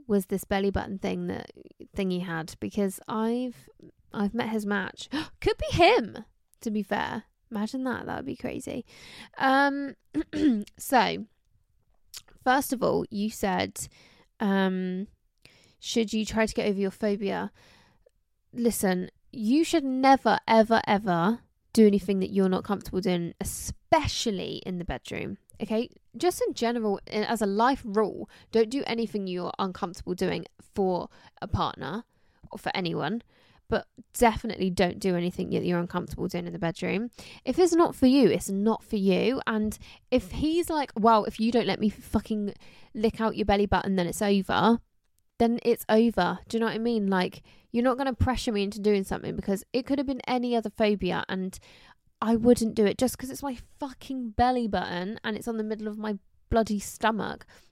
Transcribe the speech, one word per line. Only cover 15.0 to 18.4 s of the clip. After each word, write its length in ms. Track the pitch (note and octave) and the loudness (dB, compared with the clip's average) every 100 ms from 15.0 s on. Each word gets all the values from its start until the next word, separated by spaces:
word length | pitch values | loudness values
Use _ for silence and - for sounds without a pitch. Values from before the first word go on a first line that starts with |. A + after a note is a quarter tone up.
| G#3 _ _ _ - _ _ _ | -8 _ _ _ -20 _ _ _
"Should 320 | - A#3+ G#3 | -4 -2 0
you 140 | A3 G#3 | -2 -2
try 200 | A3 A3 | 0 0
to 80 | |
get 140 | - G#3 | 0 -2
over 120 | G3 | 0
your 120 | F#3+ | -2
phobia?" 600 | - G#3+ G3+ G3 F3+ G3 _ - - _ _ _ _ _ _ | -2 -2 -2 -2 -4 -6 _ -20 -20 _ _ _ _ _ _